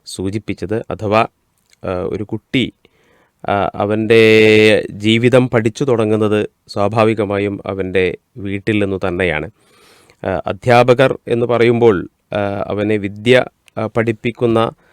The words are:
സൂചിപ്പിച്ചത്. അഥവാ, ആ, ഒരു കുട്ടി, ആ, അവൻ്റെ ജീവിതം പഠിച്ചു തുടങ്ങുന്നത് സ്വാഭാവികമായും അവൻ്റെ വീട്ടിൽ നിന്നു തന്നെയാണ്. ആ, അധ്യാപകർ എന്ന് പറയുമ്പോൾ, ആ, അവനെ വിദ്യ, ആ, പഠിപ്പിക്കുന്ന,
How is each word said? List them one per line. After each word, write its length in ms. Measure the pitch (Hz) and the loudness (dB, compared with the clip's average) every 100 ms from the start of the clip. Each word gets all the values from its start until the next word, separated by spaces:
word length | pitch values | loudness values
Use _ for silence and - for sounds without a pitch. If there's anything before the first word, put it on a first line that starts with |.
| - | -16
സൂചിപ്പിച്ചത്. 680 | - 95 107 - 98 - 113 - | -10 -6 -6 -8 -10 -6 -6 -6
അഥവാ, 320 | 120 107 107 - _ _ _ _ _ | -8 -2 0 0 _ _ _ _ _
ആ, 60 | 92 90 | -8 -6
ഒരു 200 | 90 98 | -6 -8
കുട്ടി, 400 | 104 110 _ 135 113 - _ _ _ _ _ _ - | -8 -12 _ -2 -2 -6 _ _ _ _ _ _ -4
ആ, 60 | 101 90 | -2 -2
അവൻ്റെ 480 | 104 104 107 107 113 113 110 110 107 107 101 - | -2 -2 -2 2 6 6 6 6 6 6 2 -2
ജീവിതം 520 | 101 104 113 123 127 127 | -4 0 2 4 4 2
പഠിച്ചു 360 | 120 113 - | 0 -2 -2
തുടങ്ങുന്നത് 640 | 135 113 107 107 107 104 110 _ - | -2 0 0 0 0 0 -4 _ -12
സ്വാഭാവികമായും 920 | 107 101 113 110 110 101 101 101 98 - | -4 -2 2 2 0 -2 -2 -4 -6 -8
അവൻ്റെ 500 | 98 92 92 90 - _ - | -6 -4 -2 -2 -4 _ -14
വീട്ടിൽ 420 | 98 98 107 107 | -10 -6 -2 -2
നിന്നു 220 | 98 95 95 | -2 -4 -4
തന്നെയാണ്. 440 | 87 90 78 85 - _ _ _ _ _ _ | -2 -2 -2 -8 -14 _ _ _ _ _ _
ആ, 180 | 92 90 - | -6 -6 -6
അധ്യാപകർ 720 | 101 127 120 123 123 131 - - | -4 2 4 4 4 2 -2 -4
എന്ന് 180 | 117 120 | -2 0
പറയുമ്പോൾ, 640 | 117 117 117 117 92 - _ _ | 2 2 4 4 2 -2 _ _
ആ, 80 | 104 101 101 - | -6 -4 -6 -6
അവനെ 300 | 101 104 107 | -4 -2 -2
വിദ്യ, 480 | 98 104 110 127 - _ _ - | -6 -4 2 2 2 _ _ -10
ആ, 80 | 110 | -6
പഠിപ്പിക്കുന്ന, 720 | 117 113 110 123 - 120 113 113 - _ | -4 -4 -4 -6 -4 0 0 -2 -6 _